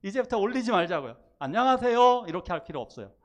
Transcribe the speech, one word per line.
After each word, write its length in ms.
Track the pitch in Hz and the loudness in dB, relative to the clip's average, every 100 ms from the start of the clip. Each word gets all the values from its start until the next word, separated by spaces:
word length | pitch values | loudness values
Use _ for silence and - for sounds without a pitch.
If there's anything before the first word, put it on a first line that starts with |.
이제부터 360 | 196 240 240 226 | -6 -6 -4 -2
올리지 320 | 202 262 233 | 0 -2 0
말자고요. 460 | 208 170 170 131 117 _ _ | 0 0 -4 -6 -16 _ _
안녕하세요. 880 | 135 190 254 254 240 233 247 247 202 | -4 0 2 2 2 6 6 4 -2
이렇게 240 | 165 175 | -8 -6
할 120 | 170 | -8
필요 160 | - 151 | -6 -10
없어요. 300 | 113 - 98 _ | -10 -12 -16 _